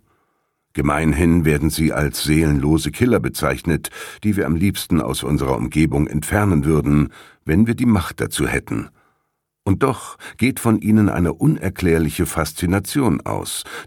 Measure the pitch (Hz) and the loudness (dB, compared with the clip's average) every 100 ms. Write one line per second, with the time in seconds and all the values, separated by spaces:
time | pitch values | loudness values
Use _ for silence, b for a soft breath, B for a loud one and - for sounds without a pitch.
0 | _ _ _ _ _ _ _ - 71 73 | _ _ _ _ _ _ _ -2 0 2
1 | 80 71 85 85 78 73 76 - 78 - | 0 2 4 4 4 2 0 0 0 2
2 | 73 - 71 78 80 71 71 80 76 - | -2 -2 0 2 2 2 2 0 0 -2
3 | 123 104 - - 71 67 - 78 - B | 2 2 0 -2 -2 -2 -2 -2 -4 B
4 | B B 104 95 71 82 98 - - 85 | B B -2 -2 0 0 0 -2 -2 0
5 | 58 69 64 73 67 60 - 78 80 69 | 0 -6 -2 -2 0 -2 -2 0 2 2
6 | - 76 - 104 104 80 71 78 71 73 | -2 -4 -2 0 2 2 2 0 2 2
7 | 71 B B B - 85 113 117 123 101 | 0 B B B -2 2 2 2 2 2
8 | - - 55 - 67 64 - 57 53 _ | 0 -6 -6 -2 -2 -2 -4 -8 -8 _
9 | _ _ _ _ _ _ - 98 135 123 | _ _ _ _ _ _ -2 0 0 -2
10 | - - B - 127 127 117 113 104 107 | -10 -16 B -2 -2 0 0 2 4 4
11 | 101 62 85 73 147 - 95 - 90 80 | 4 2 -2 2 0 0 -4 -2 2 2
12 | 78 - 85 - 78 - 85 95 - 147 | 2 0 -2 -2 -4 -4 0 0 0 -2
13 | 123 69 - 50 - - - B | 0 0 -2 -6 -6 -10 -12 B